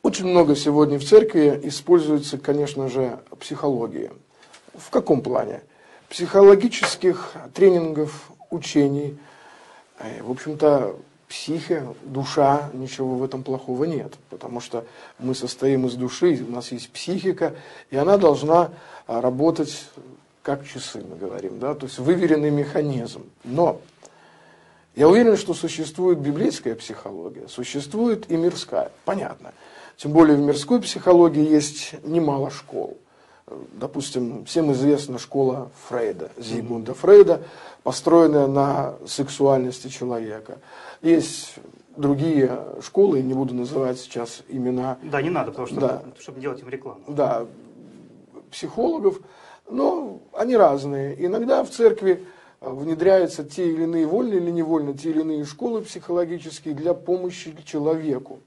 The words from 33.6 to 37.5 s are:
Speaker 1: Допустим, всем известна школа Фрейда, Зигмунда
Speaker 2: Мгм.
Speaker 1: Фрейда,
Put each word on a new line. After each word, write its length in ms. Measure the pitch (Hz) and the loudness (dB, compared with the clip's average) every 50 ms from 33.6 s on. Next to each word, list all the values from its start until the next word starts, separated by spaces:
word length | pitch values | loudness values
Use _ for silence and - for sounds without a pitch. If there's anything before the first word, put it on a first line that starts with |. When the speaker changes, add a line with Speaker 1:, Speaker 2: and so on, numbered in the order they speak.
| 64 - | -18 -18
Speaker 1:
Допустим, 720 | - 104 120 143 - 143 139 - - 131 123 117 117 110 104 | -12 -12 -10 -8 -8 -8 -8 -6 -6 -6 -6 -6 -8 -12 -12
всем 280 | - - 165 160 147 | -4 -2 0 2 2
известна 460 | 139 127 135 143 147 139 143 143 127 117 | 2 2 4 2 2 2 0 -8 -10 -10
школа 520 | - - - 139 135 131 131 143 123 - _ - - - | -12 -6 -2 0 0 0 0 -4 -10 -14 _ -20 -14 -8
Фрейда, 420 | - 123 117 104 92 87 80 - - - | -4 -2 -2 -2 -4 -6 -12 -14 -14 -16
Зигмунда 540 | 120 110 113 117 113 117 117 117 110 123 | -10 -8 -8 -8 -6 -6 -8 -8 -6 -8
Speaker 2:
Мгм. 80 | 135 - | -8 -2
Speaker 1:
Фрейда, 420 | - 175 202 202 190 165 170 156 - - | 2 8 8 10 8 8 6 0 -2 -14